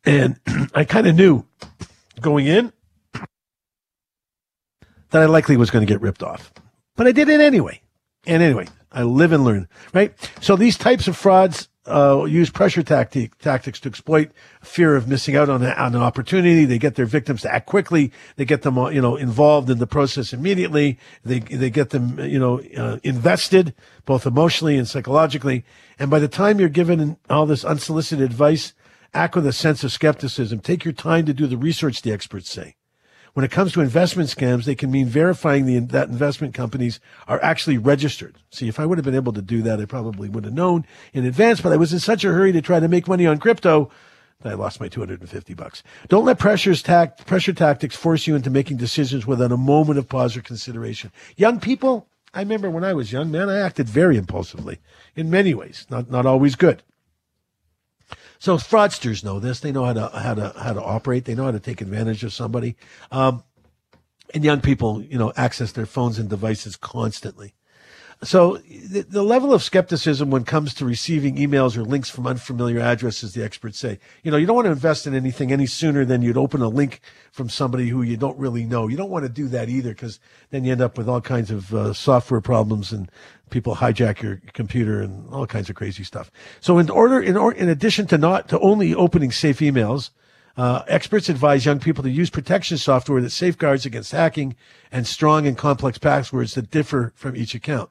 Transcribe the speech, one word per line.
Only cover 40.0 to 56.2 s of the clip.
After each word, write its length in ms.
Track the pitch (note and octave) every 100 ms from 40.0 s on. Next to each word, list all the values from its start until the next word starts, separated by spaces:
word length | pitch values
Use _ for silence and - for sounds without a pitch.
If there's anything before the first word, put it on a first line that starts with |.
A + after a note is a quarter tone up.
| A2+ G2 G2+
would 160 | A2
have 80 | G#2+
known 300 | C3 F3+ E3+ - - -
in 120 | C#3
advance, 360 | B2+ B2+ A3+ G#3+
but 100 | F3
I 60 | D#3
was 160 | E3
in 60 | F3
such 260 | - G#3+
a 80 | G3
hurry 180 | E3+ G3
to 100 | E3+
try 180 | C#3+ F3
to 80 | E3
make 200 | F3 F3
money 200 | F#3 E3+
on 100 | D3+
crypto 540 | A3+ A3+ F3+ D#3 C3+ _ _ _ _ _
that 100 | A2
I 40 |
lost 260 | G2 G2 -
my 60 | G2+
two 120 | A#2
hundred 220 | F#2+ F#2
and 80 | F2
fifty 240 | - -
bucks. 300 | - - - _ - -
Don't 180 | G3
let 140 | A#3+ B3
pressures 420 | G3+ G#3 G3+ E3
tact-, 460 | - F3 E3 _ -
pressure 260 | F#3 G3
tactics 420 | E3+ D#3 C3+ C#3
force 300 | - E3 D#3+
you 100 | -
into 140 | D3 B2+
making 280 | C3+ C3+ C3
decisions 500 | A#2 - C3+ C3+ A2+
without 240 | B2 B2
a 60 | B2
moment 420 | C3+ D3 D3+ C#3+
of 100 | A#2+
pause 260 | C3 B2
or 60 | A#2
consideration. 720 | - A#2 - A#2 A2+ A2 G2+ _ - -
Young 220 | G#3+ A#3+
people, 500 | G#3+ C4+ C4 A#3+ - _ _
I 60 | F3+
remember 320 | G3+ A3 G3
when 120 | E3
I 100 | F#3+
was 180 | E3 G#2+
young, 180 | B2+ D#3+
man, 180 | D#3 G3
I 120 | G3
acted 280 | F#3 - A#2
very 300 | A#2 F3+ A#2+
impulsively 600 | F2+ F#2+ F2+ - - F2 _ _ _
in 140 | - D#3+
many 240 | F3 F3+
ways, 320 | A#2 - - -
not, 180 | A#2+ A#2+
not 160 | B2+